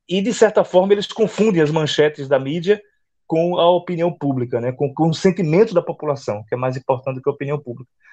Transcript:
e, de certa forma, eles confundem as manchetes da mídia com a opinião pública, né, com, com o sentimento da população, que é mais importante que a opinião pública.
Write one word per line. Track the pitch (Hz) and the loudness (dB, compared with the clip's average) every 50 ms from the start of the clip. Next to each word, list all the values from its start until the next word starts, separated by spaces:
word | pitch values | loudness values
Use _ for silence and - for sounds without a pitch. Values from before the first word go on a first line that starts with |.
| _ - | _ -4
e, | 175 190 196 | -2 -2 0
de | 240 214 | 0 2
certa | - 226 208 202 214 185 | 4 4 4 4 2 0
forma, | - - 180 185 196 202 | 2 4 2 4 4 2
eles | 202 196 - | 2 0 -2
confundem | - - 220 180 - - 202 220 202 165 | -4 -2 -2 -2 0 0 0 2 2 2
as | 156 147 156 | 2 2 2
manchetes | 160 156 147 - - 151 151 - - 139 135 | 0 0 0 2 2 2 2 0 -2 -4 0
da | 139 131 | 0 0
mídia | 135 135 147 180 165 180 208 208 208 _ _ _ _ _ _ _ _ | 0 -2 -6 -4 0 0 -2 -2 -4 _ _ _ _ _ _ _ _
com | - 165 160 165 175 180 175 | -4 -2 0 0 0 0 2
a | 170 170 | 4 4
opinião | 180 175 175 175 180 170 165 175 170 | 4 2 0 -4 -4 -2 -2 -2 -2
pública, | - - 139 135 127 123 120 127 117 | -2 -2 -2 -2 -2 -2 -4 -4 -4
né, | 117 123 | -4 -4
com, | 127 - 147 139 - | -4 -4 -4 -4 -2
com | - 156 165 | 0 0 0
o | 160 | 0
sentimento | - - 190 180 - 190 151 151 175 220 226 - | 2 2 2 2 2 0 2 4 4 4 4 2
da | 262 - | 0 -2
população, | - 160 - - 151 143 127 - - 107 104 107 - | -2 -4 -6 -4 -4 -4 -4 -4 -6 -6 -6 -6 -8
que | - | -6
é | 123 | -4
mais | 123 131 127 | -4 -4 -4
importante | 131 - - 135 123 123 139 131 131 | -4 -4 -4 -4 -4 -4 -8 -8 -6
que | 131 - | -4 -4
a | 139 | -4
opinião | - 143 139 147 147 | -4 -4 -6 -6 -6
pública. | 147 - 120 123 127 _ _ _ _ _ | -8 -10 -14 -16 -16 _ _ _ _ _